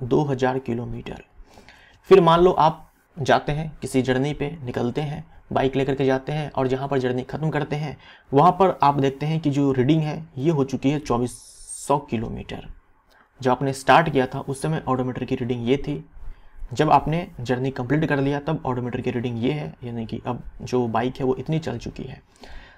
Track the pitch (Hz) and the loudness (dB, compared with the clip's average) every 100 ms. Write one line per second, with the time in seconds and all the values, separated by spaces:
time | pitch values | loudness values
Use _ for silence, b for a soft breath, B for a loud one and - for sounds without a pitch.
0 | 120 139 143 127 127 131 127 117 117 117 | 0 0 2 0 0 0 -4 -6 -6 -10
1 | - 120 - - - b b b b b | -12 -14 -18 -20 -20 b b b b b
2 | - 190 170 170 175 - 156 - - _ | 6 8 8 8 6 6 4 2 -10 _
3 | _ - 123 120 - 147 160 - 135 131 | _ -4 2 2 2 -4 -6 -8 -2 2
4 | 127 127 143 143 147 165 123 120 120 131 | 2 2 0 -2 -6 -6 -6 -2 -2 -2
5 | 147 147 - - - 120 131 135 135 135 | -4 -6 -12 -18 -4 0 0 0 0 0
6 | 131 131 135 151 143 - 131 131 139 139 | 2 0 -2 -6 -6 -2 -2 -2 -2 -2
7 | 123 127 127 139 156 147 147 151 151 - | 0 -2 -6 -4 -2 -2 -2 -4 -6 -10
8 | B B B 139 170 175 185 - 143 143 | B B B 4 6 6 2 4 2 4
9 | 135 135 151 160 147 139 139 127 127 160 | 0 0 -2 -2 0 2 2 2 4 2
10 | 151 - - 127 147 147 135 127 139 147 | 2 -4 -10 -4 0 2 0 0 0 0
11 | - 120 123 - - - - - - 151 | 0 0 -2 -6 -20 -20 -16 -8 -2 -2
12 | - 113 113 107 - - - - _ _ | 0 -4 -4 -8 -10 -12 -14 -18 _ _
13 | _ b b - 127 127 139 135 - 139 | _ b b -4 0 2 0 0 4 6
14 | 160 139 127 135 - 135 156 160 - 127 | 6 2 0 -2 -8 -6 -4 -2 -2 -2
15 | 127 120 127 131 120 123 117 143 - 170 | -2 -6 -4 -4 -4 -2 0 0 0 -8
16 | - - - b b b - 120 151 143 | -10 -14 -12 b b b -6 0 4 4
17 | 147 165 - - 120 123 131 131 123 147 | 4 -2 -4 -8 -4 -2 -2 -4 -2 0
18 | 151 139 139 143 143 156 135 123 120 120 | 2 0 0 -2 -4 -4 -4 -4 -4 -4
19 | 127 120 123 117 123 151 160 - 123 117 | -4 -4 -4 -2 -2 -2 -8 -12 -10 -8
20 | 110 120 120 120 - - - 123 117 113 | -8 -8 -8 -8 -10 -14 -4 -2 0 0
21 | 127 131 131 127 131 156 156 117 - - | -2 -2 -2 -2 -2 -4 -4 -8 -8 -10
22 | 131 135 _ _ B B B | -12 -14 _ _ B B B